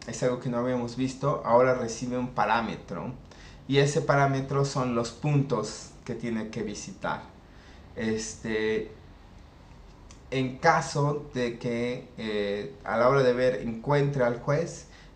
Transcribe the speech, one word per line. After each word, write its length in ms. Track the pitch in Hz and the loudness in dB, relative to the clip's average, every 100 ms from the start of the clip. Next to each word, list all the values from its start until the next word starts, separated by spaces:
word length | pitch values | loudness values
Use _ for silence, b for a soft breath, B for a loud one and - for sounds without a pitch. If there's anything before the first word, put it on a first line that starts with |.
| - | -12
es 140 | 113 | -2
algo 160 | 127 123 | 0 0
que 80 | 123 | -2
no 100 | 120 | 0
habíamos 380 | 127 127 117 120 | 0 0 -2 -2
visto, 460 | 131 - 143 143 | -4 -2 -2 0
ahora 300 | 110 120 131 | 4 6 6
recibe 440 | 123 113 - 123 123 | 4 0 -4 -4 -4
un 100 | 123 | -2
parámetro 840 | - 104 113 110 85 - 87 98 131 - B B B B | 0 2 2 0 -6 -8 -8 -8 -10 -16 B B B B
y 100 | 139 | 4
ese 220 | 143 160 | 4 2
parámetro 640 | - 139 139 135 131 139 | 2 4 4 2 0 0
son 300 | 139 139 127 | 0 0 0
los 180 | 117 117 | 0 -2
puntos 800 | - 151 147 135 120 214 - - - | -4 2 2 2 0 -2 -8 -14 -14
que 100 | - | -10
tiene 360 | 117 120 110 110 | -6 -4 -4 -4
que 120 | 113 | -6
visitar. 600 | 104 101 - 95 85 73 - - - B B B B - | -6 -8 -12 -8 -6 -6 -8 -18 -20 B B B B -6
Este, 960 | 110 110 - - 113 107 110 110 - - - - - - - - - - - - - - - | -2 -2 -4 -8 -4 0 0 0 -4 -12 -20 -20 -20 -20 -20 -20 -20 -20 -20 -20 -20 -20 -4
en 280 | 131 127 - | 0 0 2
caso 720 | 170 156 - 147 143 143 - | 4 4 2 0 2 0 -4
de 260 | 127 120 117 | -2 -2 -2
que, 500 | 123 117 120 123 - - | -4 -2 -2 -4 -10 -8
eh, 560 | 110 104 101 101 - - | -2 0 0 -2 -4 -8
a 120 | - 113 | -2 4
la 120 | 123 | 6
hora 140 | 139 | 6
de 100 | 127 | 6
ver 300 | 123 127 - | 4 2 2
encuentre 640 | 117 113 143 143 139 139 | -4 -4 0 2 2 2
al 160 | 120 123 | 0 0
juez, 460 | - 151 170 - - B B | 0 0 -2 -8 -16 B B